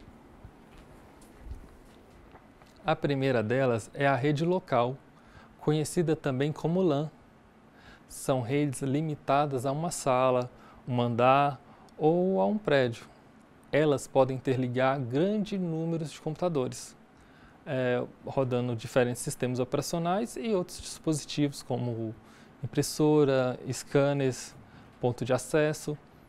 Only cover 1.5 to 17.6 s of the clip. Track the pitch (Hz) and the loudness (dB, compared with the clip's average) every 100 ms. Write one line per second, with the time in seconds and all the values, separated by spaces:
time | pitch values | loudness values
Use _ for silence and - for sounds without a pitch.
1.5 | - - - - - - - - - - | -16 -16 -20 -20 -20 -20 -20 -20 -20 -20
2.5 | - - - - 160 151 139 135 123 107 | -20 -20 -10 -4 -2 0 0 2 2 2
3.5 | 127 131 113 - - 143 131 143 147 165 | 2 2 0 -2 0 2 2 2 0 0
4.5 | 185 - 127 123 135 - - - - - | -2 0 2 2 -2 -14 -20 -20 -20 -20
5.5 | - - 151 147 - 160 151 147 127 147 | -6 -2 0 0 0 0 0 -2 -2 -2
6.5 | 147 - 180 185 143 151 - - - - | -2 -2 2 2 2 -2 -8 -20 -20 -20
7.5 | - - - - - - - - 131 113 | -20 -20 -20 -20 -20 -20 -10 -2 -2 0
8.5 | 143 147 123 135 139 160 147 - 139 147 | 0 0 -2 -2 -2 -2 -6 0 2 2
9.5 | 131 135 143 170 - 139 127 131 127 123 | -2 -2 -4 -4 -4 0 4 4 2 0
10.5 | - - - - 123 120 117 127 135 143 | -8 -20 -18 -4 0 0 4 6 6 4
11.5 | 131 - - - - 156 175 185 190 196 | -2 -16 -20 -20 0 2 2 2 2 0
12.5 | 214 - 139 123 117 - - - - - | 0 2 4 4 0 -12 -20 -20 -20 -20
13.5 | - - 143 156 131 - 135 131 131 135 | -20 -2 2 4 2 0 2 2 2 -2
14.5 | 127 127 123 131 143 120 135 190 214 190 | 0 0 2 2 2 -2 0 0 0 -2
15.5 | 196 175 160 165 165 156 - 160 156 180 | -4 -4 -4 -4 -4 -6 -8 -8 -4 -2
16.5 | 151 123 127 - - - - - - - | 0 -2 -6 -14 -20 -20 -20 -20 -20 -20
17.5 | - | -20